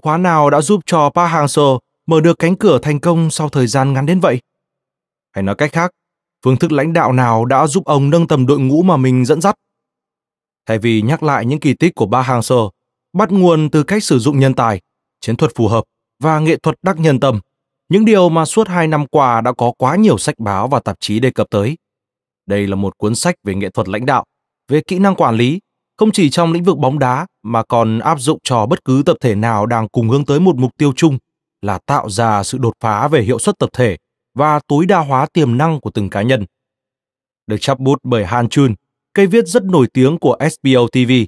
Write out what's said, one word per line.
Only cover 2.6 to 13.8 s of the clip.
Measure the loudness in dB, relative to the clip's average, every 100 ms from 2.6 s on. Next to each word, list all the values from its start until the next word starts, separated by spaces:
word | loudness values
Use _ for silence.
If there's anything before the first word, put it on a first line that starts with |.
| 2 2
thành | 0 -2
công | 0 0 0
sau | -2 -4
thời | -2 0
gian | 0 0
ngắn | 0 0
đến | 0
vậy? | 0 -2 -6 _ _ _ _ _ _ _ _
Hay | -6
nói | -4
cách | -2 -2
khác, | -2 -4 _ _ _ _ _
phương | 0 0
thức | 0
lãnh | 0 0
đạo | 0 2
nào | 2 2 0
đã | 0 2 0
giúp | -2
ông | 0 0 2
nâng | 2 2
tầm | 0 2
đội | 2
ngũ | 2 2
mà | 2 2
mình | 2 2
dẫn | 2 0
dắt? | 0 -4 _ _ _ _ _ _ _ _ _ _ -6
Thay | -2
vì | 0 0
nhắc | 0 -2
lại | -2 -2 -2
những | -2
kỳ | -2
tích | 0 -2
của | 0 -2
Park | 0 0
Hang-seo, | -2 0 0 -2 -6 _ _ _
bắt | -2 0
nguồn | 2 4 4 2
từ | 0